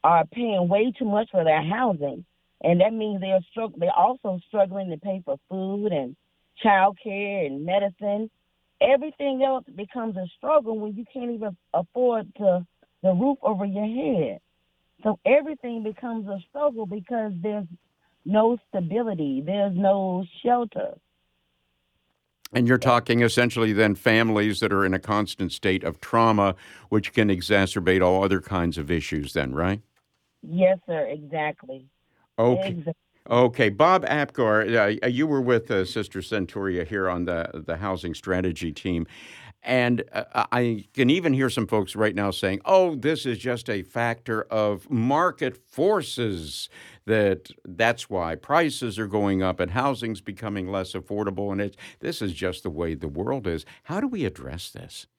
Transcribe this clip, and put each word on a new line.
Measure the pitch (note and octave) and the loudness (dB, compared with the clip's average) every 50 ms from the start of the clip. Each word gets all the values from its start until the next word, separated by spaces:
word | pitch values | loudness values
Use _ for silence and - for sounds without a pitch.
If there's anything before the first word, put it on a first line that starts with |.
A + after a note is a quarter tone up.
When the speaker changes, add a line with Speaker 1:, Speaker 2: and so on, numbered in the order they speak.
| - | 6
Speaker 1:
are | D3+ E3+ E3+ F#3 | 6 6 6 4
paying | - - A#3+ A#3+ A3+ G#3 F#3 F3+ | 2 -4 -4 -4 -2 0 0 2
way | F3 F#3+ G3+ A3 C4 | 2 2 2 2 0
too | G#3+ - C4 | 0 -2 -4
much | G#3+ G3+ G#3 A3+ - | 0 0 0 -2 0
for | - F#3 D#3+ | -2 0 2
their | E3 D3+ D#3+ D#3 | 4 2 2 2
housing. | D#3+ G3 A#3 C4 A#3 F#3+ D3+ C#3+ C#3+ C3 - - _ _ _ _ _ _ _ - | -2 -2 0 0 0 0 0 -4 -6 -6 -8 -14 _ _ _ _ _ _ _ 2
And | D#3+ F3 F3 | 2 4 6
that | F#3 G#3+ A3+ | 4 2 2
means | A3 G#3+ G#3+ G#3 F#3+ | 0 -2 -2 -2 -4
they're | F#3 F#3+ F#3+ F#3+ F3 _ | -2 0 0 0 0 _
strugg-, | _ A3+ A3+ A3 - | _ -6 -6 -6 -4
they're | - E3+ F3 | -2 -2 0
also | - F3+ F3+ A3 B3+ C4 - G#3 F#3 F3+ - | 4 4 4 4 2 0 -4 -6 -6 -6 -8
struggling | _ - G#3+ G3 F#3 F#3 G3 G3 F3+ | _ 2 2 2 2 0 -6 -6 -6
to | E3 | -8
pay | D3+ F3+ G3+ F#3+ F#3+ F3 | -8 -6 -6 -8 -6 -4
for | - C#3 C#3+ _ _ | -6 -8 -8 _ _
food | F#3+ F#3+ F#3+ F#3+ G3 G3+ G#3 G#3+ | -6 -6 -4 -4 -4 -2 -2 -2
and | F3 D3 C3 B2 C#3+ _ _ _ _ _ _ _ _ - - | -2 -2 -4 -4 -10 _ _ _ _ _ _ _ _ -2 2
child | A3 G3+ F#3+ F#3+ G3+ G3 - - | 4 4 6 4 4 2 0 -12
care | A3 G3 G3 G#3 G3+ G3+ G3 E3+ | -10 -8 -6 -6 -4 -4 -4 -4
and | C#3 C3+ C#3 D3+ | -4 -4 -6 -4
medicine. | F3 F#3 G3+ G3+ G3+ F3+ _ G#3 G3+ G3+ G#3 A3 A3 _ _ _ _ _ _ _ _ _ _ | 0 0 0 0 0 -4 _ -4 -4 -2 -2 -4 -6 _ _ _ _ _ _ _ _ _ _
Everything | - A#3 C4+ C4+ C#4 D#4 - _ C#4+ C#4 C4+ B3+ C4+ | 4 4 4 2 2 -4 -8 _ -4 -4 0 0 0
else | C4+ C4+ B3+ B3+ - - | 0 0 -2 -6 -10 -14
becomes | F3 G#3 - - B3+ A3+ A3+ G3+ | -14 -14 -10 -8 -8 -6 -6 -6
a | F#3 F#3 E3+ - | -6 -8 -10 -12
struggle | _ - C4 D#4 D4+ A#3 A3 A3 G#3+ | _ -2 2 2 2 2 2 -6 -4
when | G#3 G#3+ G3+ | -6 -6 -8
you | G3+ A#3+ _ - | -10 -12 _ -10
can't | C4 A#3+ A#3+ | -8 -8 -6
even | A#3+ A3 A3 G#3 F3+ _ _ _ - | -6 -6 -6 -8 -8 _ _ _ -4
afford | E3 F3+ _ _ A#3+ B3+ B3 A#3 A3 - E3+ - | -4 -4 _ _ 0 0 2 2 0 -4 -6 -10
to, | - G#3 G3 F3+ F3+ F3 _ _ _ _ _ _ _ - | 0 2 2 2 2 -2 _ _ _ _ _ _ _ 0
the | F#3+ F#3 | 2 2
roof | F3 A#3 C#4 C#4 C4+ - | 4 2 2 0 0 0
over | - G#3+ F#3 G3+ | -2 0 0 -2
your | G3+ F#3+ G3+ G#3+ | -4 -2 -4 -4
head. | G#3+ A3+ B3+ D#4 D4+ B3+ F3+ D3+ B2 G2 - _ _ _ _ _ _ _ _ _ _ _ _ - | -4 -4 -2 -2 0 0 0 0 -2 -4 -10 _ _ _ _ _ _ _ _ _ _ _ _ -2
So | G#3+ G#3 - _ | -2 -2 0 _
everything | G3 B3+ D4 D4 D4+ D4+ B3+ - A#3+ A#3 A3+ G#3+ | 4 4 4 4 0 -10 -10 -10 -10 -8 -6 -6
becomes | G#3+ G#3 - - A#3+ A#3 A3+ G#3 | -8 -8 -8 -10 -8 -8 -8 -8
a | G3 G3 F#3+ F3 _ | -8 -10 -10 -12 _
struggle | _ C#4+ D4 D4 B3 A3 A3 | _ -2 -2 -2 0 -2 -8
because | F3+ G3+ G#3+ F3+ - B3 A3+ A3 G#3+ G3 | -6 -8 -10 -8 -6 -4 -4 -4 -4 -6
there's | E3+ E3+ G#3 G#3 G#3 G3 E3 F3 _ _ _ _ _ _ _ _ _ _ | -6 -4 -4 -4 -4 -8 -10 -14 _ _ _ _ _ _ _ _ _ _
no | - G3 G#3+ A3 A3+ A#3+ A3+ _ _ | 2 4 4 4 4 2 0 _ _
stability. | - F#3+ F3 D#3+ F#3 A#3 A#3+ A3+ G3+ E3 D#3 C#3+ C3+ C3 C#3+ | -6 -4 -4 -2 -2 -2 -2 -2 -4 -4 -4 -2 -2 -4 -4
There's | D#3+ F#3+ G3+ G3+ G3+ F3+ | -4 0 0 0 0 0
no | F3 G3+ F#3+ G3 G3 F#3+ F#3+ F3+ F3+ F#3+ F3 - - - | 2 4 4 4 4 0 -2 -2 -4 -6 -8 -12 -6 0
shelter. | A#3 A#3+ A#3+ A#3+ G#3+ - F#3 F#3 G3 - - _ _ _ _ _ _ _ _ _ _ _ _ _ _ _ _ _ _ _ _ _ _ _ _ _ _ _ _ _ - - | 2 2 2 0 -4 -6 -6 -8 -8 -8 -12 _ _ _ _ _ _ _ _ _ _ _ _ _ _ _ _ _ _ _ _ _ _ _ _ _ _ _ _ _ -4 0
Speaker 2:
And | A#2+ A#2+ | 2 4
you're | A#2 C3 B2+ | 4 4 4
talking | B2+ C3+ A#2+ A#2+ A#2 - A#2 A#2+ | 6 4 4 4 4 2 4 4
essentially | A#2+ A2+ - - B2 A#2 - A#2+ A2+ A2 G#2 | 4 4 4 4 2 2 2 2 2 2 4
then | G2+ A2 G#2+ G2+ | 4 4 4 4
families | - - A#2+ A2+ A2 A2+ A2+ A2 G#2 G#2 G#2+ G2+ G2 | 2 2 4 6 6 4 4 2 2 2 2 0 0
that | A2+ G2+ G2 | 0 0 2
are | G2 G2 | 2 2
in | F#2 F#2+ | 2 0
a | F#2+ | -2
constant | - - G#2 G#2 G#2+ G2 - - G2 E2 | -2 0 0 0 0 -2 -4 -6 -6 -6
state | - - - G2 F#2 F#2 - | -6 -2 0 0 0 0 -2
of | E2 D#2+ - | -4 -8 -8
trauma, | - - - A#2 A2+ A2+ A2 G#2 G2+ G2 F#2+ - - - - - - - | -10 0 2 4 4 6 6 4 4 2 0 -2 -10 -20 -20 -20 -8 0
which | G#2+ G#2+ G2 - _ | 0 0 0 2 _
can | - A2 | 2 4
exacerbate | G#2 G2 F2+ F2 - G#2+ G2 G2 F2+ - G2+ E2+ F2+ F#2 F#2 | 4 2 0 2 2 4 4 4 2 0 0 2 2 4 4
all | F#2 F2+ F#2 F#2 G2 | 4 4 4 4 4
other | G2 F#2+ F2+ | 2 0 0
kinds | - - G2+ F2+ E2+ E2+ D2 | -2 -2 -2 0 0 0 -2
of | E2+ D2+ C#2+ | -4 -4 -2
issues | F2 E2 D2+ - D#2+ D#2 D2 C2+ - | -2 -2 -2 -4 -6 -6 -6 -4 -4
then, | E2 C#2+ C2 C2 | -4 -2 -2 -2
right? | D2+ E2+ F#2 G2 G#2+ - _ _ _ _ _ _ _ _ _ _ _ | -2 -2 -2 -2 -4 -6 _ _ _ _ _ _ _ _ _ _ _
Speaker 1:
Yes, | - D#3 D#3+ F3+ F#3+ F#3 F#3+ F3+ _ | -14 -8 0 2 4 4 4 0 _
sir, | - E3+ D#3+ C#3+ | -6 -4 -4 -4
exactly. | A2+ C#3+ D#3 D3+ C#3 D3+ D#3 D3+ D3+ D3+ _ - C3 C3 C3+ C3 C3+ _ _ _ _ _ _ _ _ _ | -4 -6 -10 -10 -8 -6 -4 -4 -4 -6 _ -14 -16 -16 -16 -16 _ _ _ _ _ _ _ _ _ _
Speaker 2:
Okay. | - A2+ B2 B2+ - F#3+ | 0 2 2 2 2 0
Speaker 1:
Exactly. | G3 F3+ E3+ D3 E3+ E3 _ _ _ _ _ _ - | -4 -6 -6 -6 -8 -8 _ _ _ _ _ _ 0
Speaker 2:
Okay, | A#2 A#2+ B2+ B2 A#2+ - B2 G#2 | 4 4 4 4 4 2 2 2
Bob | G2+ G2 D3+ E3+ F#3 F#3 C#3+ | 4 4 4 4 4 4 2
Apgar, | - - D3+ C#3+ C#3 _ - B2 A2 G#2+ G#2+ | 0 0 -2 -2 -4 _ 0 2 4 4 4
uh, | A2 G2 A#2 A2+ G#2 G2+ G#2+ - - | 2 2 2 4 4 4 2 0 -2
you | B2 A#2+ B2 D#3 | -2 0 0 0
were | D#3 D3 C3+ | 2 2 0
with, | B2+ B2 B2 A2+ A#2 - | 2 2 2 2 2 0
uh, | A#2+ F#2+ F#2 | 0 0 0
Sister | F#2 - A2+ G#2 - - F#2+ | 0 -4 -6 -6 -4 -8 -10
Centuria | F2 - A2+ G#2 F#2 F2 - G#2 G2 G2 F2+ F2+ E2+ | -6 -4 -4 -4 -4 -4 -6 -6 -4 -2 -2 -2 -4
here | D2+ G#2+ G2+ F#2+ F#2 | -4 -2 -2 0 0
on | F2+ F2 F2 | 0 -2 -2
the, | F2 F2 E2 E2 - - E2 D#2 | -2 -2 -4 -4 -6 -8 -10 -8
the | D#2 E2 | -6 -6
housing | E2 G2+ G2+ F#2+ F#2 - F2 D#2+ | -6 -4 -4 -6 -4 -6 -8 -10
strategy | - - G2 F#2 F2+ F#2 F#2 E2 - F2 E2 | -8 -4 -2 -2 0 0 -2 -4 -4 -6 -8
team. | D2 - - F#2+ F2+ E2+ D#2+ - - - - - - - - - - _ _ | -8 -6 -4 -4 -2 -2 -4 -6 -10 -20 -20 -20 -20 -20 -20 -20 -20 _ _
And, | - B2+ B2+ B2 A#2+ A#2+ A2+ - - - | -2 0 2 2 2 0 -2 -2 -6 -8
uh, | - - - - A#2 - - | -10 -10 -4 -2 -2 -2 0
I | - A#2+ B2 A#2+ A2+ G#2 G2 _ _ | 0 0 2 0 0 -4 -6 _ _
can | C3+ C3+ B2 | 2 4 4
even | D3+ F#3 E3+ D#3+ C3+ | 4 4 2 2 2
hear | C3 C3+ B2 | 2 2 0
some | - C3 G#2+ | 0 -2 -2
folks | F#2 - G#2+ G2 F#2 - | 0 0 0 0 -2 -2
right | G2+ G#2+ A2 - | 0 0 0 0
now | G#2 G2+ G2 | 0 -2 -2
saying, | F#2 - - F#2+ G2 G2 - | -2 -2 -2 -2 -2 -2 2
"Oh, | - F#3+ F#3+ F#3 F3 D#3+ | 4 6 6 6 4 0
this | C3+ G#2+ D3 D#3+ B2 - | -2 -2 -2 -2 0 -2
is | C3+ A#2 F#2+ | -4 -4 -4
just | - B2+ B2 A#2 - | -4 -4 -4 -4 -4
a | - G#2+ G2 | -6 -6 -6
factor | F2+ - - A#2 A#2 A#2 A#2 A#2 _ - A2+ A2 - | -6 -6 -4 -2 -2 -2 -4 -6 _ -4 -4 -4 -4
of | _ A2 A2 G#2+ G#2 G#2 F#2+ - - | _ 0 0 2 0 0 -4 -6 -4
market | C3+ A#2 A2+ B2+ C#3 D3+ F3+ F3+ D3 - D3+ B2+ B2 | -2 0 2 2 2 2 2 0 0 -2 -6 -6 -6
forces, | - _ _ - - D3+ G3 G#3+ G3 D3 - - - A#2+ G#2+ G2 E2+ D#2 D2 - - - - - - - - - - _ | -8 _ _ -4 0 2 2 2 2 -2 -4 -6 -4 -4 -4 -4 -4 -8 -10 -10 -12 -12 -14 -16 -20 -20 -20 -20 -16 _
that | - A2 A2 G#2 G2 F#2+ F#2 - - - _ _ | 0 2 4 4 2 2 0 -4 -18 -20 _ _
that's | - F2+ F2 A2+ A#2 A#2+ A#2+ - | -16 -2 2 2 2 2 0 -6
why | _ G#2 F#2 E2+ E2 E2 | _ -4 -2 -2 -2 -6
prices | D#2 - - C#3+ E3 E3+ D3+ C3+ - C3 A#2 F#2+ G#2 | -8 -4 0 2 2 2 2 -2 -4 -6 -6 -4 -6
are | A2 | -6
going | G2 G2 G#2+ G#2 G2+ G2 F#2+ | -2 0 0 2 2 2 2
up | F#2+ F#2 F2+ - | 0 0 0 -2
and | F2+ E2+ | -4 -2
housing's | F2 B2+ C3 C#3+ C3 - B2 A2+ A2 G2 | -2 -2 -2 -2 -2 -2 -6 -8 -8 -8
becoming | _ - G2 - A2+ G#2+ G2+ G2 F2+ F#2 | _ -14 -12 -10 -8 -8 -6 -6 -6 -4
less | G2+ F#2+ F#2+ F#2+ - | -4 -4 -6 -4 -8
affordable, | F#2+ F#2 _ G2+ G2+ G#2 G2+ F#2+ F#2+ G2+ G2+ | -10 -8 _ -6 -4 -4 -4 -4 -4 -4 -4
and | G2 G2 | -2 -2
it's, | G2+ G2+ - - - - - _ | -4 -4 -6 -12 -20 -20 -18 _
this | - - E3 - | -8 -6 -6 -4
is | A2+ G2 E2+ | -4 -6 -4
just | D#2 F2+ F2+ F2+ - | -2 -4 -4 -4 -4
the | - F#2+ | -8 -8
way | D#2 D#2 E2+ E2 D#2+ | -4 -4 -4 -4 -4
the | C2+ D#2 | -4 -6
world | D#2 C#2 D#2+ G2 A#2+ C3+ C3+ G2+ | -8 -6 -4 -4 -4 -4 -4 -2
is." | F2 E2+ D#2+ - - - - _ | -4 -4 -4 -6 -12 -20 -20 _
How | - D#3 G3 | -8 -4 -4
do | B3 | -4
we | C4+ B3 G3+ C#3 | -4 -4 -4 -4
address | F#2+ - - B1+ B1+ C#2+ F2 - - | -4 -4 -8 -12 -12 -10 -12 -12 -14
this? | - - - E2+ - - - _ _ | -14 -16 -18 -16 -18 -18 -20 _ _